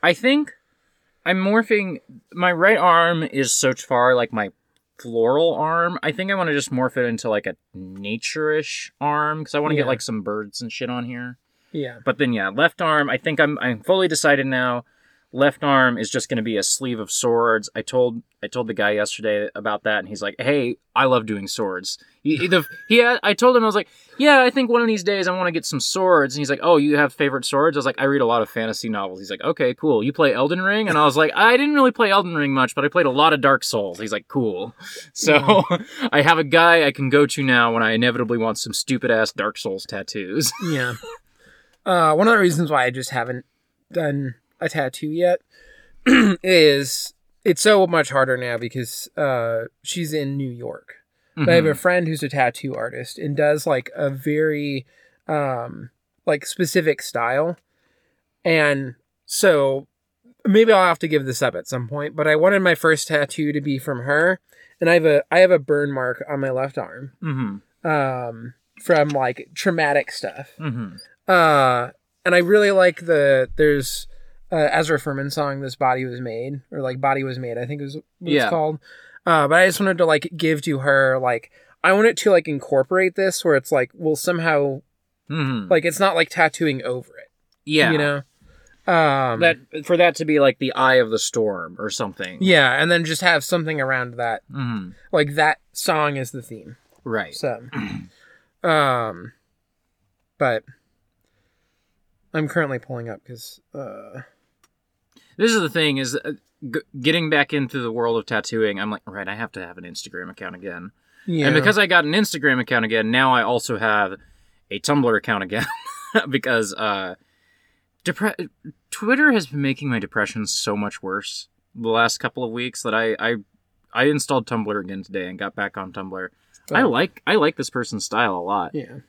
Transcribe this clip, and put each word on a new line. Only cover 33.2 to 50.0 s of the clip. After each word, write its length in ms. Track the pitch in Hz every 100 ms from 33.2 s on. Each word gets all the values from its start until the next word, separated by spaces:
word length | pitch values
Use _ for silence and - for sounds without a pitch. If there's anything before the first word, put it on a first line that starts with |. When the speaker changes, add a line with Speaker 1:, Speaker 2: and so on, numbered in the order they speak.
| 156
Speaker 1:
of 80 | 151
Dark 220 | 139 135
Souls." 340 | - 117 101 87
He's 120 | 110
like, 160 | 104 -
"Cool." 460 | 143 117 92 104 - - - -
So, 500 | - - 147 143 202 -
Speaker 2:
Yeah. 80 | 175 220 -
Speaker 1:
<laughs> 120 | 262
I 120 | 147
have 160 | 147 165
a 60 |
guy 420 | 151 165 170 170 147
I 40 |
can 200 | 131 135
go 160 | 143 143
to 160 | -
now 280 | 135 123 117
when 80 | 113
I 80 | 110
inevitably 480 | 110 123 120 117 120
want 180 | 113 107
some 160 | -
stupid-ass 600 | 107 - 127 123 113 110
Dark 260 | - 104 -
Souls 260 | 110 95
tattoos. 680 | - 104 95 - 92 113 156 -
<laughs> 40 | 185
Speaker 2:
Yeah. 240 | 151 123 120 - - _ _ _ _ _ _
Uh, 300 | - 180 160
one 140 | 156 214
of 40 |
the 80 | 226
reasons 300 | 180 156 165
why 140 | 151
I 60 | 127
just 200 | 127 127
haven't 340 | 131 117 127 - _ _ _ _
done 440 | 175 151 143 135 120 _ _
a 80 | 160
tattoo 400 | 156 135 - 151
yet 320 | 156 175 180 _ _ -
<clears throat> 340 | - _ - - 262 220 180
is 720 | 185 180 151 139 139 - - _ _ _
it's 180 | - 165
so 240 | 214 208 185
much 240 | 170 143
harder 260 | 139 131 127
now 200 | 123 117
because, 500 | 117 127 117 - - -
uh, 480 | 143 131 117 113 113 _
she's 300 | - 185